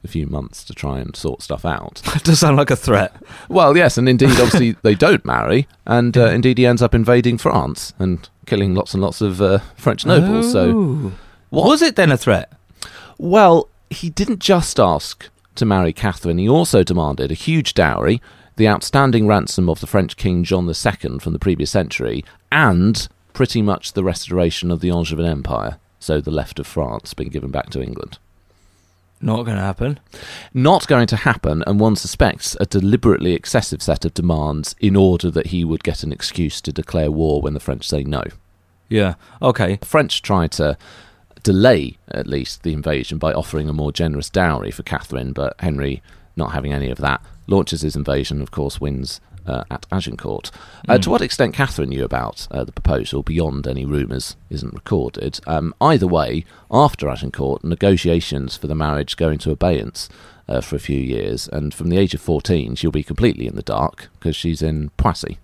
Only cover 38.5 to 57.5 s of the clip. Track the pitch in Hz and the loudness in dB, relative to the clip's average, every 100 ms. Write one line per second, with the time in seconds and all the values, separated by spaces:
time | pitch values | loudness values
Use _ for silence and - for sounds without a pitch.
38.5 | _ _ _ _ 110 98 87 _ - 131 | _ _ _ _ 0 0 -2 _ -2 0
39.5 | 120 92 101 - 156 139 - - 98 80 | 2 0 -2 0 0 2 -4 0 0 0
40.5 | - 76 69 - - - _ _ - - | 0 -2 -2 -12 -20 -20 _ _ -4 0
41.5 | 95 110 80 67 - _ - - 71 62 | 4 4 4 0 -12 _ -10 -6 -6 -6
42.5 | - 85 76 78 71 - 78 78 76 73 | -8 -6 -4 -2 -4 -4 -4 -2 -2 -4
43.5 | 78 76 76 73 - 82 71 - 98 87 | -6 -4 -4 -4 -2 -2 -2 -2 0 0
44.5 | 69 50 - - - - 65 64 67 69 | 0 -6 -10 -8 -8 -6 -8 -6 -4 -6
45.5 | - 90 69 69 65 _ - _ - 71 | -4 -4 -2 -4 -6 _ -20 _ -8 -6
46.5 | 71 69 69 67 64 69 67 - - - | -6 -6 -4 -4 -4 -2 -4 -8 -20 0
47.5 | 95 - 76 76 71 71 69 - 73 65 | 0 0 -4 -4 -4 -2 -2 -2 -6 -6
48.5 | - 71 - 71 67 65 - _ - - | -6 -6 -6 -6 -6 -8 -12 _ -18 -8
49.5 | 64 - - - 95 82 - - 52 - | -8 -8 -14 -6 -6 -6 -10 -10 -10 -12
50.5 | - - - - 107 92 - - - 123 | -18 -20 -16 0 0 2 -2 -2 -2 -2
51.5 | 131 135 - 67 67 60 65 57 - - | 0 -4 -2 -6 -4 -4 -4 -6 -12 -10
52.5 | 67 62 - - 69 53 69 67 80 80 | -8 -8 -2 0 0 -2 -6 -4 -2 -2
53.5 | 69 65 65 67 73 60 65 - - - | -4 -6 -6 -4 -4 -4 -6 -10 -16 -12
54.5 | 71 62 - - 98 62 - 67 - - | -10 -10 -14 -4 -2 -2 -6 -10 -10 -4
55.5 | 78 82 - 147 143 92 85 65 71 - | -4 -4 -2 2 2 2 0 0 -4 -8
56.5 | - _ 117 147 - 73 62 67 - 67 | -20 _ 2 2 2 -6 -6 -8 -6 -4